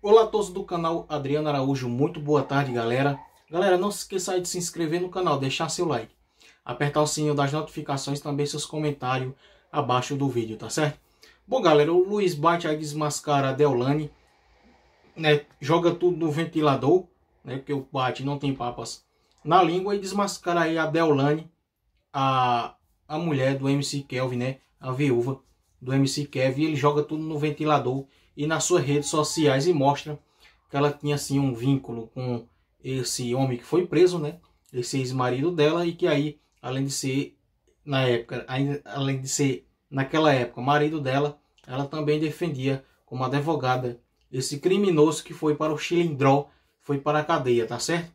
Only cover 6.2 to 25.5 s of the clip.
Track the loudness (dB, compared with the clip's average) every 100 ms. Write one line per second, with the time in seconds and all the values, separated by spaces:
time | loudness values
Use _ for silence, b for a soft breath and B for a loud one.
6.2 | _ b b b -12 -4 -2 2 0 0
7.2 | 0 0 0 -2 -6 -10 -6 -6 -4 -6
8.2 | -4 -4 -4 -4 -6 -4 -4 -4 -2 -2
9.2 | -4 -10 b b b -4 0 0 0 -2
10.2 | -2 -2 -4 -8 -6 -2 -2 -4 _ b
11.2 | b b _ 2 4 6 6 4 2 2
12.2 | 0 2 2 2 -2 -4 -4 -4 -4 -4
13.2 | 0 0 2 2 2 4 2 0 -2 _
14.2 | _ _ _ _ _ _ _ _ _ -2
15.2 | 2 2 2 _ 2 4 4 2 0 2
16.2 | -2 0 -2 0 2 2 4 4 2 _
17.2 | _ _ -12 -12 -6 -8 -6 -2 -2 -2
18.2 | -6 -4 -4 -4 -6 -8 -12 -14 _ _
19.2 | _ _ 2 4 6 2 -2 -4 -4 -2
20.2 | -2 -2 -2 0 2 0 0 2 4 4
21.2 | 2 0 -4 _ _ _ _ _ _ 0
22.2 | 2 2 2 2 -2 -12 _ _ _ -4
23.2 | -2 0 0 0 0 0 0 -6 -6 -4
24.2 | -4 -2 -4 -6 b _ -8 -2 2 2
25.2 | 0 -4 _